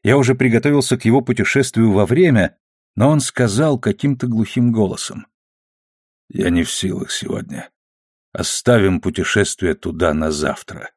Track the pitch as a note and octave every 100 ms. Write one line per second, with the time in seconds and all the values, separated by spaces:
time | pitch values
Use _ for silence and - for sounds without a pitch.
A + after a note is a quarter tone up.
0 | - C#3 B2+ B2+ B2+ A2+ C#3+ C#3+ C3 B2
1 | A2+ C3 A#2+ B2 G2+ C#3 C3 A2+ A2+ G2
2 | F#2+ C#3+ F3+ A#2+ E2 _ _ _ _ -
3 | C3 D3+ - - A#2+ G#2 D#3 C3+ A2 G2
4 | C#3+ C3 B2 A2+ G#2+ B2+ A#2+ A2+ G2 -
5 | - - - _ _ _ _ _ _ _
6 | _ _ _ - F#2 E2+ E2+ - F#2 E2
7 | - - - - - - - _ _ _
8 | _ _ _ - F2 - - A#2+ G2 F2+
9 | F#2+ E2 F2 G#2 G2 - F2+ D2+ F2 D#2+
10 | E2+ D2+ D#2 D2+ D2 C#2+ - E2+ -